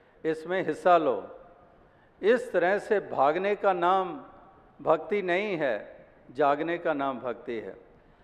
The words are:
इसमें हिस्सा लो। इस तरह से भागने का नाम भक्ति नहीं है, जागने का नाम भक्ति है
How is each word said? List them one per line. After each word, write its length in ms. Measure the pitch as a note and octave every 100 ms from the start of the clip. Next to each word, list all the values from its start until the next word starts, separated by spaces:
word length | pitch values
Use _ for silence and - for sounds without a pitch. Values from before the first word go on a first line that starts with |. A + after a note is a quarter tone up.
| _ _
इसमें 420 | D#3 D#3 D#3+ F#3 D#3+
हिस्सा 300 | C#3+ F#3 E3+
लो। 180 | D3 G#2 - - - - - _ _ _ _ -
इस 300 | G3 B3 -
तरह 260 | F#3 E3+ G3+
से 220 | - G3+
भागने 540 | - C#3 C#3 E3 G3 G3+
का 160 | G3+
नाम 520 | F3+ E3+ F#3+ F3+ C#3+ - - - - _ -
भक्ति 420 | C#3 D#3+ D#3+ G#3
नहीं 340 | F#3 F3 G#3+ E3
है, 500 | C#3 G#2 - - - _ -
जागने 480 | B2+ C#3+ D3 E3 E3+
का 140 | E3+
नाम 260 | C#3+ C#3 A#2+
भक्ति 380 | B2 A2+ - A2+
है 160 | G2 - - _ _ _